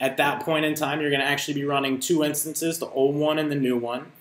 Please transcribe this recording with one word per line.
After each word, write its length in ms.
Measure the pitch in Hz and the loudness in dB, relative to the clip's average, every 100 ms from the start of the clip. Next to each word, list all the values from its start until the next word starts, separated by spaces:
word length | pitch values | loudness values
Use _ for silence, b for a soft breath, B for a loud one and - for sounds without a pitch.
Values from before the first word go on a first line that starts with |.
At 160 | 135 135 | -2 2
that 260 | 143 135 | 2 0
point 200 | - 156 | 0 0
in 100 | 156 | 0
time, 260 | 151 143 151 | 0 -2 -2
you're 100 | 147 | 0
gonna 140 | 143 | 0
actually 300 | 135 143 - | 2 0 -2
be 100 | 143 | -4
running 340 | 143 139 135 131 | 0 0 0 -2
two 240 | - 170 | 0 2
instances, 560 | 151 147 160 151 165 165 | 2 0 -4 -4 -4 -4
the 100 | - | -4
old 260 | 135 135 143 | 2 2 4
one 200 | 151 156 | 2 2
and 140 | 151 | 0
the 60 | 143 | 0
new 200 | 131 123 | 2 0
one. 360 | 117 123 147 - | -2 -6 -10 -18